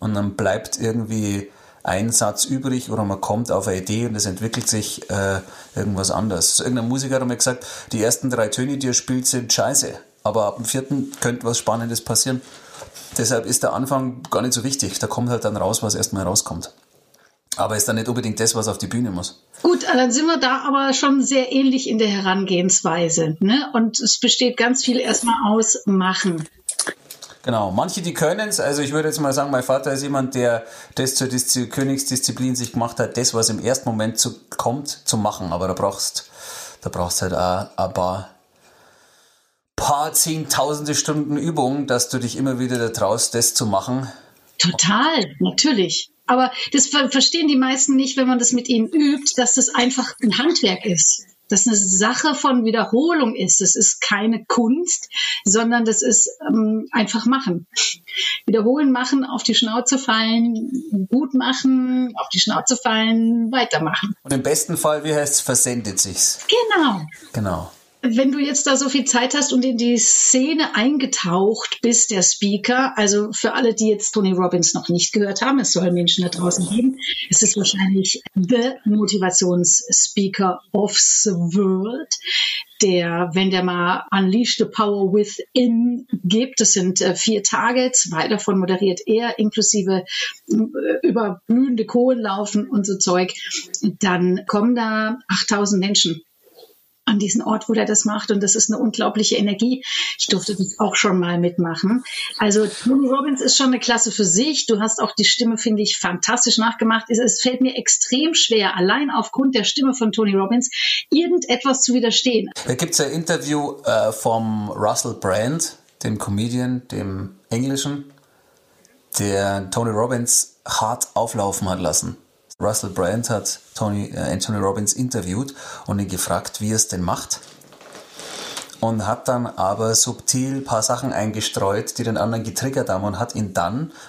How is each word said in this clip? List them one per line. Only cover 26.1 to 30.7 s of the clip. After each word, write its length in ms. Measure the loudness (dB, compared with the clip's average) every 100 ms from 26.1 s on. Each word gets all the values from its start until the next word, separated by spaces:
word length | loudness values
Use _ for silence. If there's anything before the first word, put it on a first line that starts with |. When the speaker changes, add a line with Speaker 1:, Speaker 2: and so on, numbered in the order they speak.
| 0 -2 -2 -6 _ -12 -6 -6 -8 -16 -20 -20 -10
Speaker 1:
Genau, 280 | -4 -2 0
manche, 300 | -2 -2 -4
die 140 | -6
können's. 460 | 0 0 0 -2 -2
Also 200 | 0 0
ich 120 | -2
würde 160 | 0 -2
jetzt 120 | 0
mal 140 | 0
sagen, 160 | 0 0
mein 120 | 0
Vater 300 | 0 0 0
ist 100 | -4
jemand, 320 | -2 -2 -2
der 300 | 0 2 0 -4